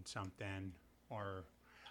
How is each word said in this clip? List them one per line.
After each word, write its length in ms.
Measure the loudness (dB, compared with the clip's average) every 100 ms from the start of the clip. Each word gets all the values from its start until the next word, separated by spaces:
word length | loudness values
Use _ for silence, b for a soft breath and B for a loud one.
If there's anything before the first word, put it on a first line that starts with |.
| 0
something, 640 | 2 2 2 2 2 2 -2 -12 -14 -2
or, 340 | 0 2 0 -4 -10 B B B